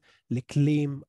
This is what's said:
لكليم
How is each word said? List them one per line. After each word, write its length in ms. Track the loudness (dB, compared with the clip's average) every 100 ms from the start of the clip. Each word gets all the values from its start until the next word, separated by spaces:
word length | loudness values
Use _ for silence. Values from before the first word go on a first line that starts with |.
| _ _ _
لكليم 720 | -8 -2 0 2 2 -2 -6